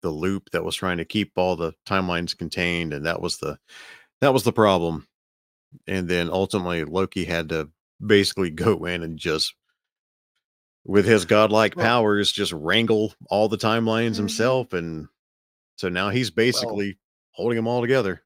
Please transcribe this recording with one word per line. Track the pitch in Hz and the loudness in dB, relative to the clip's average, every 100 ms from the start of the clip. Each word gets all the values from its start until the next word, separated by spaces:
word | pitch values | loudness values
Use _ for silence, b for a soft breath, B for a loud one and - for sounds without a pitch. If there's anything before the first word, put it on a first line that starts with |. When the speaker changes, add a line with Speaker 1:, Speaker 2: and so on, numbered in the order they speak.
Speaker 1:
the | 90 | -6
loop | 76 90 98 - | -4 -4 -4 -4
that | 85 82 | -6 -4
was | 80 | -6
trying | 92 87 | -4 -4
to | 82 | -4
keep | 107 98 - | -4 -4 -2
all | 92 85 | -2 0
the | 82 78 - | -4 -8 -4
timelines | 98 92 87 85 - | -2 -2 -2 -4 -8
contained. | 85 - 87 85 82 | -8 -4 -2 -2 -4
And | 73 76 | -6 -4
that | 85 | -4
was | 85 - | -4 -6
the, | 73 73 B B B B B _ | -8 -10 B B B B B _
that | 139 | 2
was | 131 | 4
the | 123 | 2
problem. | 117 107 95 85 80 - _ _ _ _ _ _ - - | 4 4 4 2 -4 -10 _ _ _ _ _ _ -20 -6
And | 95 90 | -4 0
then | 87 85 | 0 0
ultimately | 90 95 104 87 87 | 0 0 -2 -2 -4
Loki | 76 85 95 - | -2 -2 -2 -2
had | 85 85 82 | -4 -4 -2
to | 82 76 _ _ _ 104 | -4 -6 _ _ _ 4
basically | 104 98 - 92 | 4 4 0 -4
go | 76 85 101 | 0 0 0
in | 85 87 | -2 -6
and | 82 80 | -6 -6
just, | 85 80 - - _ _ _ _ _ _ _ _ _ _ _ _ | -2 -2 -2 -8 _ _ _ _ _ _ _ _ _ _ _ _
with | - 98 98 | 0 2 6
his | 110 | 4
godlike | 90 107 107 107 110 - | 6 4 6 4 2 2
Speaker 2:
Well | 110 | 2
Speaker 1:
powers, | 120 107 101 101 | 2 2 2 0
just | - 101 | -2 -4
wrangle | 82 78 101 113 110 107 - - | -4 0 0 2 2 0 -6 -2
all | 98 214 | 2 2
the | 107 | 2
timelines | 113 113 113 110 117 | 0 2 0 0 0
Speaker 3:
Mm-hmm. | 110 | -2
Speaker 1:
himself. | 104 - 117 131 123 | -4 0 0 0 -2
And | 90 82 80 78 _ _ _ _ _ _ _ | -6 -6 -10 -12 _ _ _ _ _ _ _
so | 92 | -6
now | 90 101 | -2 -2
he's | 113 120 | -2 -2
Speaker 2:
Well | 90 117 | 2 2
Speaker 1:
basically | 120 120 104 101 95 _ _ _ | 2 -4 -4 -6 -8 _ _ _
holding | - 107 117 | -6 -4 -2
them | 113 | -2
all | 123 | -2
together. | 120 135 101 87 | 0 0 0 -6